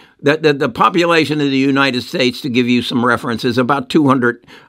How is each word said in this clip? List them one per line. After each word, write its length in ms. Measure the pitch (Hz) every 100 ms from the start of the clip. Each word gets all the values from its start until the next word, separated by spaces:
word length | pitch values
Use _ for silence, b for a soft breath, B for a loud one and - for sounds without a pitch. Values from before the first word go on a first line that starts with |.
| b _
the, 160 | 139 151
the, 160 | 156
the 160 | 143 143
population 720 | 113 - 180 170 165 135 151
of 120 | 143
the 60 | 135
United 440 | 135 135 135 123
States, 400 | 120 170 127 120
to 80 | 127
give 180 | 120 120
you 140 | 123
some 240 | 110 123 120
reference, 400 | 117 135 110 131
is 140 | 117
about 300 | 123 139 127
two 180 | 170 139
hundred, 400 | 131 120 117 B B